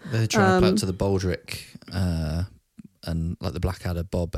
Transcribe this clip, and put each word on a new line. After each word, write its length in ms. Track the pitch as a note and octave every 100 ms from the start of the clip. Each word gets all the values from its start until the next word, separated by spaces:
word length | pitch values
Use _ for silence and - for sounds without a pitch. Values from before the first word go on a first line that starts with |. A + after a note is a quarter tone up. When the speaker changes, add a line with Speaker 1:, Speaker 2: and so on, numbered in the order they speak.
| F3+
Speaker 1:
They're 160 | A2+ A2+
trying 280 | G#3+ F#3+
to 40 | F#3
play 80 | F#3
Speaker 2:
Um, 60 |
Speaker 1:
up 60 | G#3
to 60 | F#2
the 60 |
Baldrick, 720 | F2+ G2 F#2+ F#2 - - - - - -
uh, 520 | - F2+ E2 D#2+ D#2+ F#2 - _ - - _
and, 320 | - E2 E2 -
like, 120 | F#2
the 80 | F2
Blackadder 440 | F#2 F#2 F#2 E2+
Bob 300 | E2+ F#2 E2+